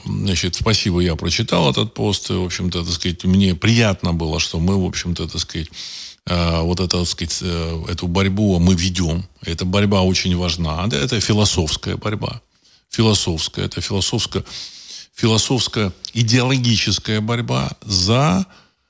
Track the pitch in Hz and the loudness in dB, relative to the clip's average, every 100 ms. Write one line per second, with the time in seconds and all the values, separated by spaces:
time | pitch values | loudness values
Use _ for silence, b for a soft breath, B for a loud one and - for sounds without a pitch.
0 | - 98 101 87 90 - 113 107 107 87 | -6 -2 0 0 -2 0 0 2 2 2
1 | 90 78 87 - 117 175 165 - 110 - | 2 0 -2 -2 0 2 2 2 -2 -2
2 | 110 98 - 98 90 - 92 87 85 85 | -2 -2 -2 -4 -2 -4 -4 -2 -4 -4
3 | 90 82 90 95 98 85 107 117 110 92 | -4 -2 2 4 4 4 4 4 4 2
4 | 92 85 80 78 - 82 87 98 90 - | 0 0 -2 -2 -2 0 2 2 0 -4
5 | 90 85 78 92 - 90 80 B B B | -4 -4 -4 -6 -6 -8 -8 B B B
6 | B B - 87 85 82 85 87 90 90 | B B -4 0 2 0 0 0 0 0
7 | 87 - 82 - 90 82 82 82 80 85 | 0 -4 -6 -4 -4 -4 -4 -4 -4 -4
8 | 90 87 98 98 107 87 87 90 95 90 | 0 2 2 2 2 4 4 4 0 0
9 | 85 85 95 _ - 82 92 98 101 98 | 0 -2 -6 _ -8 -4 0 2 2 4
10 | 92 90 98 87 90 85 80 80 98 143 | 4 2 0 0 0 -2 -2 -2 -2 0
11 | 143 113 - 107 104 - 80 - - 92 | 0 0 2 4 4 2 -2 -2 -4 -4
12 | 107 107 - - _ b b b _ - | -4 -4 -6 -8 _ b b b _ 2
13 | 113 101 - 82 - - 92 - - 98 | 4 4 0 -2 -4 -4 -6 -6 -4 -2
14 | - 120 - 95 - B B B B B | -2 -2 -2 -4 -6 B B B B B
15 | B - 117 110 - 131 - 113 101 - | B 0 2 2 2 0 0 -2 -4 -4
16 | - 113 117 123 127 135 120 107 - 95 | -6 0 4 4 4 2 2 2 0 -2
17 | - 107 107 117 117 131 131 - 107 95 | -2 -2 0 -2 -2 -2 -4 -8 -4 -2
18 | 90 123 156 185 190 b b b | 2 4 4 2 0 b b b